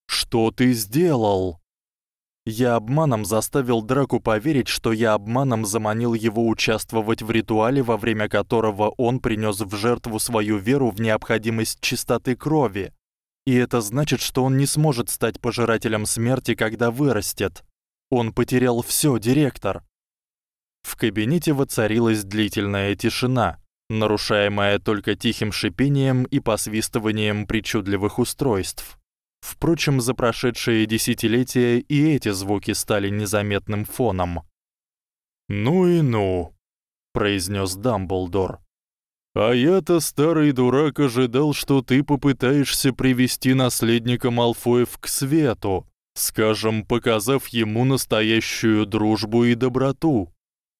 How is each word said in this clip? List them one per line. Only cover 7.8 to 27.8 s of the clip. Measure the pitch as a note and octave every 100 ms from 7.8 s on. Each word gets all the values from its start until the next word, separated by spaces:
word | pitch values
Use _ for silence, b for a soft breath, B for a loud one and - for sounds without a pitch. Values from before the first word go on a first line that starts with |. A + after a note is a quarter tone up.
во | A#2 A2
время | A2+ A2 G#2+
которого | G#2+ G2+ A#2 A2 G2+ G#2+ -
он | A#2 B2
принес | B2 G#2+ G#2+ G2
в | G#2 G#2+
жертву | A2+ A#2+ B2 A2
свою | - A#2 G#2+ G#2+
веру | G2 C#3 B2+
в | G2+
необходимость | A2+ G#2+ - A2+ A2 A2+ A2+ -
чистоты | - B2 - A#2+ - A#2+
крови. | D3+ D#3 B2 G2 F2+ - _ _ _ _
И | -
это | B2+ A#2+ A#2+
значит, | G2+ A#2+ D3 B2
что | - -
он | C3 C3+
не |
сможет | C#3 D3+ D#3 A#2 A#2
стать | - A#2 -
пожирателем | A#2+ A2+ A2+ A2 A#2+ G#2+ G#2
смерти, | - A#2 C3 -
когда | A2+ A2+ A2 A#2
вырастет. | A#2 D3 G#2+ G2+ - F#2+ - - _ _ _ _
Он | B2+ A2+
потерял | G#2+ A#2+ B2 B2+ A#2+
все, | - - D3+ A#2
директор». | A2 C3+ C#3+ - G2+ F#2 - _ _ _ _ _ _ _ _ _
В | - -
кабинете | A#2 G2+ A2 E3+ E3
воцарилась | C#3 C#3 - G#2+ A2+ A#2 A2
длительная | G2+ G#2 G#2 A2 G2+ G2+ G2 G2+
тишина, | A#2 - B2+ B2+ G2+ - _ _ _
нарушаемая | A2 G#2+ G#2 - G#2+ G2+ G2+ G2+ G2+
только | - G#2+ G2 G#2
тихим | A#2+ G#2+ A2
шипением | - G#2+ - C3+ C#3 C3+ B2+
и | B2+ C#3+
посвистыванием | B2 G#2+ - G#2+ G#2+ B2 A2 G#2+ G#2+ G#2 G2+
причудливых | A2+ G2+ A#2